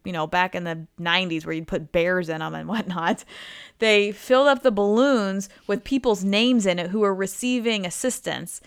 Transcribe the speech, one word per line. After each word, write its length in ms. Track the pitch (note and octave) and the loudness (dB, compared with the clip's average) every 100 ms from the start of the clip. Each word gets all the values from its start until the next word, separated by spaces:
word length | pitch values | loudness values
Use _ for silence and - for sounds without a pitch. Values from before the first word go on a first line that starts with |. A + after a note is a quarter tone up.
you 80 | F#3+ | -8
know, 140 | F3 D#3 | -6 -2
back 280 | F3+ F#3 | 0 0
in 100 | F3+ | -2
the 220 | F3 E3 D#3+ - | -6 -8 -10 -8
nineties 460 | E3+ F3+ F#3 E3 | 0 0 0 -4
where 100 | D#3+ | -4
you'd 120 | D#3+ E3 | -8 -4
put 240 | F#3 D#3+ | -6 -2
bears 360 | F3 E3+ F#3 E3 | 0 2 0 -2
in 120 | D#3+ | -4
'em 120 | D#3+ | -6
and 140 | D#3+ E3 | -8 -6
<laughs> 60 | |
whatnot. 500 | A3 G3+ F3 E3 A3+ - - - - - - | -4 -4 -4 -2 -2 -6 -20 -18 -20 -20 -2
They 340 | A3 G#3 G3+ | 4 4 4
filled 340 | G#3 - B3+ C#4 | -2 2 4 6
up 160 | C4 | 4
the 80 | C4 | 4
balloons 800 | G#3 G3+ G#3+ C#4 B3+ G3 G3 G3 - - | 2 2 4 4 4 2 -4 -8 -10 -4
with 180 | G3+ | -4
people's 380 | - C4+ B3 G3+ | -2 -2 2 0
names 440 | F#3+ G3+ A#3+ B3 G3 | 2 2 4 4 2
in 120 | F3 | 0
it 120 | F3 | 0
who 100 | G#3 | 0
were 140 | G#3 | 0
receiving 720 | F#3+ F#3+ - B3 B3 A#3 A3 F3+ | 0 -4 -4 -2 -2 0 -2 -4
assistance. 760 | - B3+ - - - E3+ - | -4 -4 -4 -6 -8 -8 -14